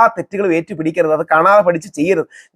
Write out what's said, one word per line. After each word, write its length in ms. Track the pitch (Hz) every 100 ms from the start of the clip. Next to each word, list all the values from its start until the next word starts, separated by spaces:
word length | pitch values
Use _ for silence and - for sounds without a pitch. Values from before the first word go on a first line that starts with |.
| 226
തെറ്റുകളും 480 | 226 170 202 202
ഏറ്റുപിടിക്കരുത്, 580 | 165 165 175 156 170 165
അത് 140 | 156 160
കാണാതെ 320 | 156 175 208
പഠിച്ച് 260 | 180 170 175
ചെയ്യരുത്. 380 | - 160 180 - - _